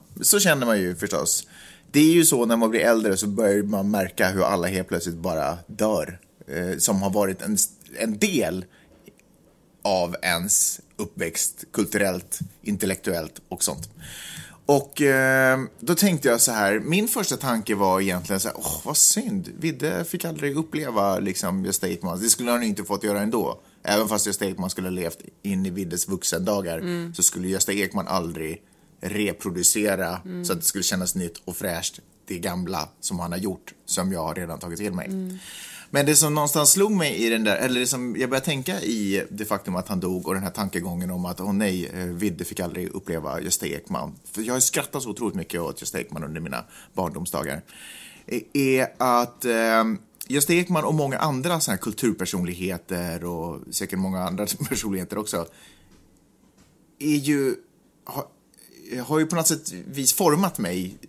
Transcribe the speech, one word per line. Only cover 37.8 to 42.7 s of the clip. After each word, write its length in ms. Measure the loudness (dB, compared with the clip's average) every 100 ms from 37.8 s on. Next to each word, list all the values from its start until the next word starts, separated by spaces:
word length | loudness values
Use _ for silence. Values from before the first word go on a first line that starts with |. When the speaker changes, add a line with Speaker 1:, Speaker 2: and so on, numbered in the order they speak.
| 0
Speaker 1:
som 280 | -2 -4 -2
jag 100 | 0
började 160 | 0 0
tänka 360 | -2 -2 -4
i 420 | -2 -2 0 0 -2
det 160 | -6 -4
faktum 300 | -4 -2 -4
att 120 | -2
han 120 | -2
dog 280 | -2 -2 -2
och 60 |
den 100 | -4
här 60 | -4
tankegången 640 | -4 -4 -4 -4 -4 -4
om 140 | -4 -6
att, 160 | -6
"Åh 120 | -2
nej, 320 | 0 0 0 -4
eh, 120 | -6 -6
Vidde 400 | -2 -2 -2 -6
fick 140 | -6
aldrig 300 | -6